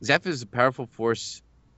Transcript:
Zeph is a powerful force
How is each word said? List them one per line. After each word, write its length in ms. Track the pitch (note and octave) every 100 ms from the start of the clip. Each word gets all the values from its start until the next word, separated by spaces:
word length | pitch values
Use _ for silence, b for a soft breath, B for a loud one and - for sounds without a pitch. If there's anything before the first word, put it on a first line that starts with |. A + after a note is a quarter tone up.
Zeph 220 | G#2+ D3+ F#3
is 160 | D3
a 40 | A2+
powerful 400 | A#2+ B2+ C3 B2
force 560 | - A2+ A2+ - - _ _ _